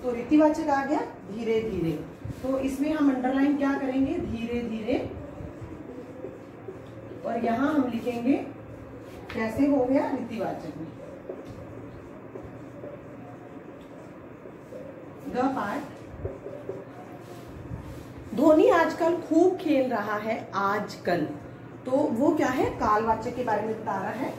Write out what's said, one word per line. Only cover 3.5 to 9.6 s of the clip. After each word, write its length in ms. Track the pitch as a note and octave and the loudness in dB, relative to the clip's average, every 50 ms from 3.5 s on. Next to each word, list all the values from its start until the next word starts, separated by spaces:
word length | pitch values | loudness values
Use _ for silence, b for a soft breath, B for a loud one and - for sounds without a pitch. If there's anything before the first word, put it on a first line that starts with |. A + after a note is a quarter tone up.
| C#4+ | 4
क्या 160 | - C#4 C4+ C#4 | 4 2 2 2
करेंगे? 380 | C4+ C4 B3 C4 C4+ C4+ C#4 E4+ | 2 0 0 2 2 2 2 2
धीरे 460 | F4+ - - A3+ A3+ A#3 A#3+ A#3+ A#3+ | -2 -2 -2 -2 -4 -2 -2 -2 -2
धीरे, 360 | A#3+ - A3 A3 G#3+ A#3 C#4 - - - - - - - - - - - - - - - - - - - - - - - - - - - - - - - - - - - - - - - - - - - - - - | -2 -2 -4 -4 -2 0 0 0 0 -4 -8 -10 -10 -12 -12 -12 -12 -12 -10 -12 -12 -12 -12 -12 -12 -12 -12 -12 -12 -12 -12 -12 -10 -12 -12 -12 -16 -16 -16 -14 -14 -14 -14 -14 -14 -14 -14 -14 -14 -14 -14 -8 -4
और 200 | A3+ A#3 A#3 A3+ | -2 0 0 2
यहाँ 280 | A#3 A3+ B3+ C#4 D4+ D#4 | 2 2 4 2 4 4
हम 160 | C#4 B3+ A#3+ | 4 2 2
लिखेंगे 440 | A3+ A#3 - B3 A#3+ A#3 A#3+ C4+ D4+ F#4+ - - - - - - - - - - - - - - - - - - | 0 -2 -2 -2 -2 0 4 4 4 4 2 -6 -10 -12 -14 -14 -14 -14 -14 -14 -14 -14 -14 -14 -14 -14 -12 -8
कैसे 360 | - A3+ A3+ A3 - C4+ | -4 -2 -2 -2 4 4